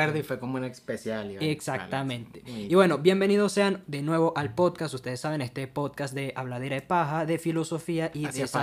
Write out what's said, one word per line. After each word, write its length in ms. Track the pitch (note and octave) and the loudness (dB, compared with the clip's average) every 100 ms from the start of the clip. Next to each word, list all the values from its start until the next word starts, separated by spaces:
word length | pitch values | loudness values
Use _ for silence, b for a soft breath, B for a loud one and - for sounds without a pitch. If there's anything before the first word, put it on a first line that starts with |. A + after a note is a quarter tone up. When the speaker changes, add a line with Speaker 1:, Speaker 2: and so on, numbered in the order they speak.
Speaker 1:
acuerdo 180 | D3+ D3+ | 2 2
y 40 | |
fue 160 | - B2 | -2 -4
como 180 | B2 C3 | -4 -4
un 60 | B2+ | -4
especial 640 | - - A2 A2 A2 G#2 | -6 -8 -6 -4 -4 -6
y 40 | G2 | -4
bueno, 140 | D#3 | -2
Speaker 2:
Exactamente. 920 | D3 - C3 - C3+ C3+ A#2+ A#2 - | -2 -2 -4 -2 -2 -2 -4 -8 -14
Speaker 1:
vale, 140 | B2+ A#2 | -12 -8
sí. 120 | G#2 | 4
Speaker 2:
Y 60 | F3 | 6
bueno, 220 | F#3 C#3+ | 6 6
bienvenidos 540 | E3 F#3+ G3 G3+ G3+ | 4 4 4 4 4
sean 300 | G3+ G3+ F#3+ - | 4 2 2 -4
de 140 | C#3+ | -4
nuevo 320 | D3 E3 E3 D3 | 0 4 4 2
al 180 | D3 A#2 | -2 2
podcast. 380 | F3 F3 D#3 | 2 2 -4
Ustedes 260 | B2+ B2 B2 | -6 -6 -4
saben, 220 | D#3 D3+ | -2 -2
este 260 | B2 C#3 C3 | -4 -6 -6
podcast 460 | D3+ C#3+ - C#3+ | -4 -4 -4 -6
de 200 | C3+ C3+ C3 | -4 -4 -6
habladera 400 | B2+ B2 C3+ C3+ | -6 -6 -4 -4
de 60 | |
paja, 440 | - F3 D3+ D#3+ D#3+ | 0 2 2 0 0
de 120 | E3 | 0
filosofía 760 | E3 D#3+ D#3+ D#3+ E3+ E3 D#3+ | 0 0 -2 -4 -2 -2 -2
y 120 | D3 D3 | -2 -4
Speaker 1:
Hacía 140 | C3 | -2
Speaker 2:
de 60 | - | -2
esas 60 | C3 | 0